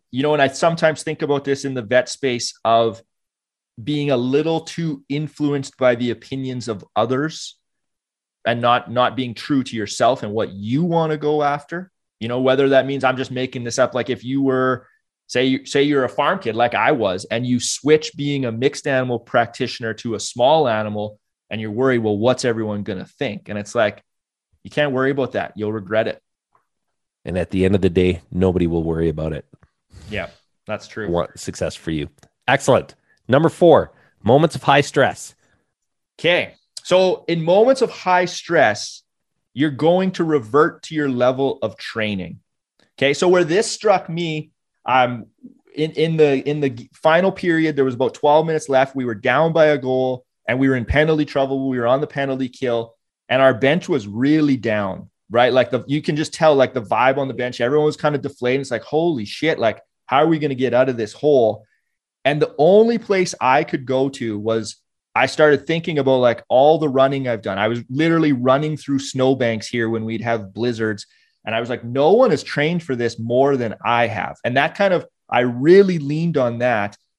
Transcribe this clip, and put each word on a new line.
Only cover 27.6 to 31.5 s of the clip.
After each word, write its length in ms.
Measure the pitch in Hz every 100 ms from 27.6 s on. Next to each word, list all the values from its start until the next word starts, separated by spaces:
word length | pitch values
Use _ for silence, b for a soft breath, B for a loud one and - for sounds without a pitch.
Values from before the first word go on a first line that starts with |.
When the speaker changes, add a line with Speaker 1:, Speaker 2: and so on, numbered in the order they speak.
| 92
Speaker 2:
end 80 |
of 80 | 98
the 80 | 92
day, 320 | 87 90 87 -
nobody 360 | 90 95 90 87
will 180 | 82
worry 260 | 82 82 82
about 240 | 78 78
it. 100 | 76 - _ _ _ _ - 85
Speaker 1:
Yeah, 220 | 104 85 - _ _ -
that's 220 | 104 -
true. 220 | - 104
Speaker 2:
Want 280 | 85 - -
success 360 | -